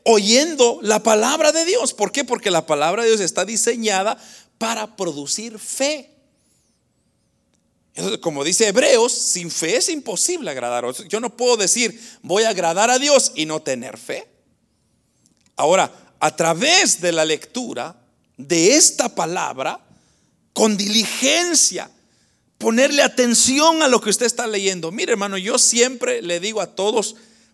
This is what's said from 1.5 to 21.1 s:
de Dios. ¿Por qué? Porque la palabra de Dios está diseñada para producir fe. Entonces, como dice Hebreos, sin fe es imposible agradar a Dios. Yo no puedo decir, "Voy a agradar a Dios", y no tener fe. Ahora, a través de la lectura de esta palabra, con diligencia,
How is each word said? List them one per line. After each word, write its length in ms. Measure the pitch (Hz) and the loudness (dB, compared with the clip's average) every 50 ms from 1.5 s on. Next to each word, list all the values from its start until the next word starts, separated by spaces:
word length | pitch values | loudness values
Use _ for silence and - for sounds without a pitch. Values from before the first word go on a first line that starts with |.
de 140 | 302 330 330 | 2 2 0
Dios. 280 | 349 415 494 294 247 - | 0 0 0 -2 -4 -2
¿Por 200 | - 302 - - | -2 -4 -2 -2
qué? 100 | 277 269 | -4 -4
Porque 260 | 254 240 214 - 202 | -4 -4 -4 -2 0
la 160 | 175 160 160 | 0 0 0
palabra 380 | - 151 143 147 165 190 220 233 | 0 0 0 0 0 0 0 2
de 60 | 226 | 2
Dios 100 | 226 208 | 2 2
está 240 | 185 156 - 170 185 | 0 -2 -2 -4 -4
diseñada 760 | 202 226 202 - 233 240 233 226 208 196 185 190 220 240 - - - - - _ _ _ | -4 -4 -2 -2 -2 -2 -2 -2 0 0 0 0 -2 -4 -6 -10 -20 -20 -20 _ _ _
para 380 | _ 226 226 233 220 214 208 _ | _ -6 -4 -4 -6 -8 -10 _
producir 640 | - 190 170 143 147 143 143 - 214 220 233 220 208 | -6 -6 -6 -6 -6 -8 -8 -8 -8 -8 -12 -14 -14
fe. 500 | - - - - 269 285 311 285 - _ _ _ _ _ _ _ _ _ _ _ _ _ _ _ _ _ _ _ _ _ _ _ _ _ _ _ _ _ _ _ _ _ _ _ _ _ _ | -12 -10 -6 -4 -2 -2 -2 -6 -10 _ _ _ _ _ _ _ _ _ _ _ _ _ _ _ _ _ _ _ _ _ _ _ _ _ _ _ _ _ _ _ _ _ _ _ _ _ _
Entonces, 260 | - 170 196 214 - | -6 -6 -6 -6 -4
como 240 | - 170 147 139 139 | -4 -6 -4 -2 -2
dice 220 | 170 - - 226 | -2 2 2 2
Hebreos, 440 | 208 190 240 294 - 254 226 233 254 | 2 4 2 4 4 4 4 4 2
sin 400 | - - - - - 185 170 160 | 0 -4 -4 -4 -4 -4 -6 -8
fe 240 | - - 160 160 214 | -6 -4 -4 -2 0
es 140 | 302 349 - | -2 -2 -2
imposible 600 | 330 294 - 233 185 170 - - 359 339 247 160 | -4 -6 -8 -8 -4 -4 -2 -2 -2 -4 -6 -8
agradar 360 | 139 127 120 120 120 120 120 | -8 -6 -6 -4 -4 -4 -4
a 60 | 123 131 | -6 -8
Dios. 140 | - 107 - | -10 -8 -8
Yo 100 | 202 226 | -6 -6
no 160 | 240 233 - | -6 -8 -6
puedo 220 | - 247 247 240 | -2 0 2 2
decir, 440 | 214 196 165 - 233 240 220 - - - - - - - | 2 2 0 2 0 0 -2 -4 -8 -18 -20 -20 -18 -6
"Voy 200 | 143 175 208 226 | -2 0 2 2
a 60 | 220 | 2
agradar 400 | 208 185 175 165 165 190 220 240 | 0 0 0 0 2 2 2 4
a 100 | 254 254 | 2 2
Dios", 340 | 277 294 285 254 - - - | 4 4 4 4 4 2 -2
y 100 | 151 156 | -4 -4
no 160 | 156 156 156 | -4 -4 -6
tener 360 | - 143 131 120 120 120 101 | -4 -4 -4 -4 -6 -10 -14
fe. 300 | - - - 135 - 440 - _ _ _ _ _ _ _ _ _ _ _ _ _ _ _ _ _ _ _ _ _ _ _ _ _ | -14 -12 -12 -12 -12 -12 -16 _ _ _ _ _ _ _ _ _ _ _ _ _ _ _ _ _ _ _ _ _ _ _ _ _
Ahora, 340 | - 139 156 185 190 151 - - - - _ _ _ | -2 2 2 4 2 2 0 -4 -14 -20 _ _ _
a 160 | - 156 - | -2 -2 0
través 680 | - 165 165 165 165 233 311 359 381 370 240 - - | 0 0 0 0 0 2 2 4 4 4 2 0 0
de 100 | 165 180 | -2 -2
la 140 | 165 160 156 | 0 0 0
lectura 760 | 156 156 - - - - 247 254 - - 120 127 160 - _ _ _ _ _ _ _ _ | 0 0 -2 -4 -8 -10 -8 -8 -8 -8 -10 -10 -10 -14 _ _ _ _ _ _ _ _
de 380 | - 139 139 170 165 165 208 277 | -20 -6 0 2 4 4 6 6
esta 380 | 320 330 - - - 254 233 - | 6 4 4 2 0 -4 -4 -2
palabra, 680 | - 165 160 180 180 156 131 117 127 131 160 208 - - _ _ _ _ _ _ _ _ _ _ _ _ _ _ | -4 -4 -4 -4 -4 -6 -6 -6 -6 -6 -6 -6 -8 -14 _ _ _ _ _ _ _ _ _ _ _ _ _ _
con 240 | - 220 220 208 | 0 2 2 2
diligencia, 1120 | 180 202 202 214 220 208 - | -2 -2 0 0 0 -2 -2